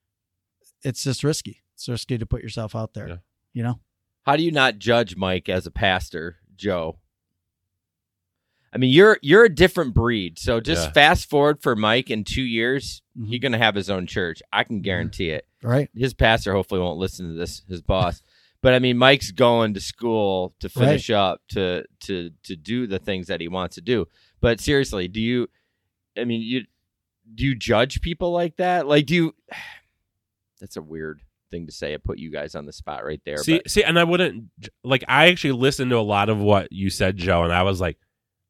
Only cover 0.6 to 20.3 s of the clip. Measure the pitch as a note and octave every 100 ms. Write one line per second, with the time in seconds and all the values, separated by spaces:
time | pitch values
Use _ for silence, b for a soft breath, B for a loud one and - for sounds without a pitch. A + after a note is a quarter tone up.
0.6 | _ _ C3 A#2+ C#3 B2 C#3+ D#3 - -
1.6 | _ - - A#2+ - B2 A2 B2 A2 A#2
2.6 | A2 A2 A2 - - F2 _ _ _ B2
3.6 | A#2 B2 _ _ _ _ - D3+ E3 D3
4.6 | C3 G#2 G2+ A#2 G#2+ F2+ F#2 F#2 - F#2
5.6 | F2+ - G2+ F#2 - E2 E2 E2+ _ F#2+
6.6 | G2+ F2+ D#2+ E2 _ _ _ _ _ _
7.6 | _ _ _ _ _ _ _ _ _ _
8.6 | _ A#2 B2+ C#3 G#3+ G#3 C#3 F#3+ A#3 C#3+
9.6 | F3+ F3+ C#3+ G2+ A#2 A2+ F2+ - - A#2
10.6 | A#2 E3+ - D3+ D3+ F3 - D3 D3 D3+
11.6 | D3 A2 G#2+ A#2+ - A2 G2+ C3 B2+ A2+
12.6 | A#2 C3+ - - _ - G#2+ A#2+ C3 A2+
13.6 | A2+ G2+ F#2+ F#2+ F2 - F2 D#2+ - G2+
14.6 | B2 A2 F2+ F2+ E2 - F2 D2+ - _
15.6 | A#2 B2+ C#3 A2 B2+ - A#2 A2+ G2+ G2
16.6 | F#2 F#2+ F2+ D#2+ F#2 - F2 E2 E2+ -
17.6 | - F2+ D2+ F#2+ F2+ - _ _ _ _
18.6 | C3 B2+ B2+ B2 C3 C#3 - F#2+ A#2+ A#2
19.6 | A2 F#2+ - - A#2 A2 G2+